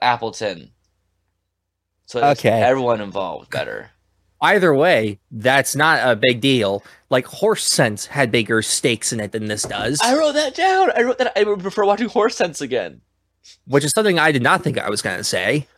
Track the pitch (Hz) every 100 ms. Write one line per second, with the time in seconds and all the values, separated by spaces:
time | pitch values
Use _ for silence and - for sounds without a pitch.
0 | 123 117 113 - 107 85 67 _ _ _
1 | _ _ _ _ _ _ _ _ _ _
2 | _ 120 131 135 120 113 117 135 120 113
3 | 101 95 92 76 - 67 - 53 - _
4 | _ _ _ _ 156 202 180 135 170 143
5 | 110 101 _ 117 120 139 127 139 156 147
6 | 127 110 127 123 135 127 101 101 - -
7 | _ 131 - - 214 214 - - 123 104
8 | - 139 127 120 110 113 107 - 139 113
9 | - 117 104 110 107 104 - 101 110 147
10 | 233 277 311 294 302 - 370 381 370 226
11 | 240 254 254 196 214 208 185 214 202 202
12 | 233 226 220 - 180 147 131 120 87 62
13 | _ _ _ _ _ - - 139 147 220
14 | 214 170 156 139 127 180 175 120 - 104
15 | 110 90 104 92 95 147 -